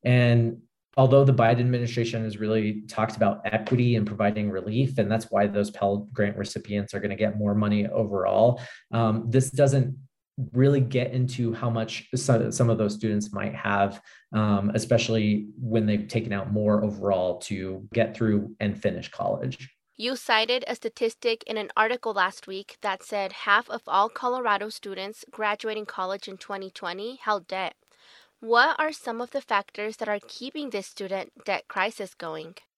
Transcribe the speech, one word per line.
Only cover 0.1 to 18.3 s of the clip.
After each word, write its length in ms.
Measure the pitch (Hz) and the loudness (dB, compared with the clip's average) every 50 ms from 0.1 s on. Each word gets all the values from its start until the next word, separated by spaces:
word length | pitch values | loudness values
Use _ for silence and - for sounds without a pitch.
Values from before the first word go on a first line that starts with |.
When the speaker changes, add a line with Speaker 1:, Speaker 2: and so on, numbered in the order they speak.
| 123 123 123 120 120 117 117 117 117 - - _ _ _ _ _ _ - | 4 4 6 6 6 4 4 2 0 -6 -14 _ _ _ _ _ _ 4
Speaker 1:
although 280 | 131 127 131 139 143 | 6 8 8 8 8
the 80 | 135 131 | 8 6
Biden 260 | 120 117 113 117 120 | 6 6 4 6 4
administration 640 | 123 123 123 120 120 117 - 123 117 113 - 113 113 | 2 2 2 0 -2 -2 0 -2 -2 0 -2 -4 -4
has 160 | 110 101 101 | -4 -4 -4
really 420 | 107 107 110 110 107 107 107 104 - - | -2 0 0 2 2 0 -2 -4 -8 -8
talked 280 | - - 110 113 - | -2 -2 -2 -2 2
about 260 | - 110 98 101 - - | 2 2 2 2 0 -4
equity 500 | 104 107 110 - - 131 120 120 123 120 | -2 -2 -2 0 2 2 4 4 4 4
and 120 | 113 104 104 | 2 2 0
providing 420 | 104 104 107 101 104 107 104 104 | -2 0 0 0 2 0 -2 -2
relief, 480 | 95 95 90 101 107 120 139 131 135 - | -2 -4 -4 -2 0 0 0 0 2 0
and 140 | 107 98 | 0 2
that's 160 | 107 110 110 - | 0 -2 -2 0
why 160 | - 101 101 | 0 2 2
those 240 | 104 101 104 101 104 | 2 2 0 0 -2
Pell 380 | - - 101 101 101 104 104 - - | -2 -2 0 0 0 0 -4 -6 -2
Grant 240 | - 104 101 104 101 | -2 -2 -2 0 -4
recipients 580 | 101 - - - - - 104 104 101 101 - | -6 -6 -6 -10 -8 -4 -4 -4 -4 -4 -6
are 40 | 101 | -6
gonna 160 | 104 101 98 92 | -6 -6 -4 -2
get 200 | 107 104 101 104 | -2 -2 -2 0
more 160 | 104 104 101 | 0 0 2
money 320 | 107 107 104 104 104 104 | 2 2 2 2 2 0
overall, 760 | 104 104 110 113 101 101 98 92 95 98 98 107 120 131 127 - - - - _ _ | 0 0 -2 -2 0 -2 -2 0 2 4 6 6 4 4 2 -6 -14 -18 -20 _ _
um, 340 | - 113 117 110 107 113 110 117 | -2 0 2 2 2 0 -2 2
this 220 | 113 135 131 - | 2 2 2 2
doesn't 460 | - - 147 131 131 139 123 - - - - _ _ _ _ _ _ - 131 107 | 2 4 4 4 6 4 2 0 -2 -8 -14 _ _ _ _ _ _ -8 -8 -4
really 300 | - 123 131 139 143 139 | 2 4 4 6 6 4
get 320 | 131 117 - 127 120 - - | 2 2 0 -2 -2 0 -2
into 400 | 127 127 123 - - 123 117 113 | -2 -2 -2 -2 -2 -2 -2 -2
how 160 | - - 120 | -2 -2 -2
much 400 | 113 113 113 110 - - - _ - | -2 -2 -2 -4 -6 -12 -12 _ -6
so-, 360 | 120 - - 127 113 113 113 | -4 2 2 4 4 4 0
some 200 | 110 - 127 117 | 0 2 2 4
of 80 | 113 107 | 4 2
those 160 | 110 101 104 | 2 0 -2
students 380 | - - 110 104 104 104 - | -2 -2 -2 0 0 -2 -4
might 240 | - 98 98 104 - | -6 -6 -6 -6 -6
have, 460 | - - 101 101 101 98 98 98 - _ - - - _ _ - | -4 -2 0 2 2 2 0 0 -8 _ -20 -20 -20 _ _ -2
um, 360 | 110 107 107 104 101 101 104 104 | 0 2 4 2 2 2 2 0
especially 720 | 113 107 - 123 113 - - 113 113 107 107 104 104 104 - - - | 0 2 4 2 2 4 2 0 2 4 4 2 2 0 -4 -10 -8
when 280 | 127 120 110 113 110 | -6 0 0 2 2
they've 240 | 107 104 101 - - | 2 2 0 -2 -2
taken 240 | - 117 104 - 104 | -4 -4 -2 -2 -4
out 180 | 98 95 98 | -4 -4 -2
more 320 | 101 107 104 104 107 104 107 | -2 0 2 4 4 4 2
overall 540 | 104 101 101 98 101 98 92 90 92 87 - | 0 -2 -2 0 0 2 2 2 0 -2 -4
to 500 | - - 104 95 92 95 95 95 101 104 - | -6 -8 -6 -6 -4 -6 -8 -8 -10 -6 0
get 200 | 117 113 110 - | 0 0 0 0
through 400 | - 117 110 | 0 0 2